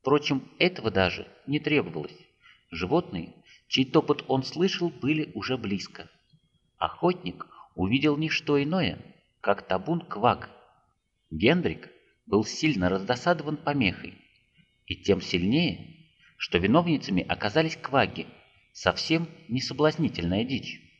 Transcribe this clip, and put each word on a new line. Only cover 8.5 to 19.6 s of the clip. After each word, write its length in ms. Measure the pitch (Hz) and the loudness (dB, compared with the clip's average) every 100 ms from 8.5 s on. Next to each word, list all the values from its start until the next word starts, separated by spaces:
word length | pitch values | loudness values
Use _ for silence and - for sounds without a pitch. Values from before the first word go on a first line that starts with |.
| 143 | 0
иное, 360 | 143 185 127 80 - - _ _ | 2 0 0 -2 -14 -20 _ _
как 260 | - 101 - | -2 -2 0
табун 340 | 92 98 170 | -4 0 -4
квак. 500 | - 104 117 98 - - _ _ _ _ _ _ _ | -4 2 2 2 -4 -18 _ _ _ _ _ _ _
Гендрик 600 | 78 104 175 131 80 - - _ _ - | 2 4 4 2 -4 -12 -20 _ _ 0
был 180 | 101 | 0
сильно 440 | 104 - 156 117 90 | 0 -2 0 2 2
раздосадован 680 | 95 98 123 175 175 147 151 | 0 -2 -2 2 0 -2 -4
помехой, 580 | - 147 104 90 - - _ _ _ _ _ _ - | -2 2 0 0 -12 -18 _ _ _ _ _ _ -12
и 100 | 92 | -8
тем 240 | - 95 | 2 2
сильнее, 880 | - 90 92 135 170 82 - - _ _ _ _ | 2 0 2 2 2 -2 -12 -20 _ _ _ _
что 220 | - 175 | -2 0
виновницами 640 | 135 139 170 143 - 92 | 4 4 4 -2 0 -2
оказались 540 | - - 107 117 160 - | -2 -2 0 0 0 -2
кваги, 500 | - 131 98 - - - _ _ _ | 0 2 2 -2 -12 -16 _ _ _
совсем 560 | - - 87 - 160 170 - - | -2 -2 0 0 0 0 -10 -6
не 120 | 127 | -6